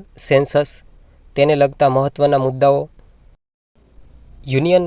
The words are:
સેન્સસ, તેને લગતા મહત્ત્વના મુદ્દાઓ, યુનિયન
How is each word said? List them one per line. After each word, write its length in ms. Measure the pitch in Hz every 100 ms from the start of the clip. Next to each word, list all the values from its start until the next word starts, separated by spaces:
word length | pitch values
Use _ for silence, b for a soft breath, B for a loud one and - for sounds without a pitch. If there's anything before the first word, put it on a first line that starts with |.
| - -
સેન્સસ, 540 | - 139 143 143 147 - - - - _ _
તેને 200 | - 143 151
લગતા 340 | 139 139 143
મહત્ત્વના 540 | 131 139 - 143 143 131
મુદ્દાઓ, 340 | 131 139 139 147 - - _ - _ _ _ _ _ _ - - - - - 135
યુનિયન 380 | 131 160 180